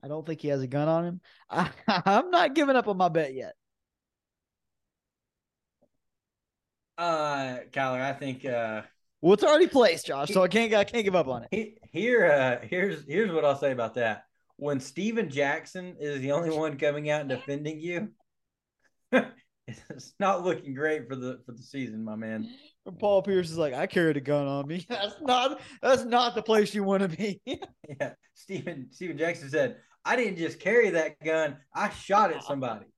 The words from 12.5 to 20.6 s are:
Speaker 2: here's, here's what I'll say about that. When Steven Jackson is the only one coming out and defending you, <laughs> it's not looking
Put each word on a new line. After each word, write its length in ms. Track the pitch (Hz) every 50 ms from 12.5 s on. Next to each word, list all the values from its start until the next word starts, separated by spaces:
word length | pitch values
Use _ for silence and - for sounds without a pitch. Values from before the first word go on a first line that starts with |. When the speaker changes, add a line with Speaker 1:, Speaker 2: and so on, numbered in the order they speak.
| 123 123 120
Speaker 2:
here's, 400 | 107 170 180 190 202 170 147 - -
here's 240 | 143 185 226 208
what 120 | 165 160 151
I'll 120 | 143 139 -
say 140 | 147 139
about 240 | 131 120 117 110 -
that. 280 | 127 120 110 104 - - _ _ _ _ _ _
When 240 | - 131 147 143 135
Steven 500 | 131 - - - 190 220 226 233 208 156
Jackson 680 | 127 139 143 139 147 160 - - - 185 180 180 175 -
is 220 | 147 147 143 135
the 100 | 127 139
only 200 | 143 151 170 165
one 260 | 160 151 160 156 147 131
coming 320 | 151 147 143 147 151 151
out 120 | 151 151
and 80 | 147 135
defending 500 | 131 127 - - 143 143 151 151 160 151
you, 300 | 156 175 175 170 214 208 _ _ _ _ _ _ _ _ _ _ _ _ _ _ _ _ _ _ _ _
<laughs> 0 | - 254 - - - _ _ _ _ _ _ -
it's 460 | 107 - - _ 156 131 - - _ _
not 240 | 196 190 196 180 180
looking 300 | 180 160 127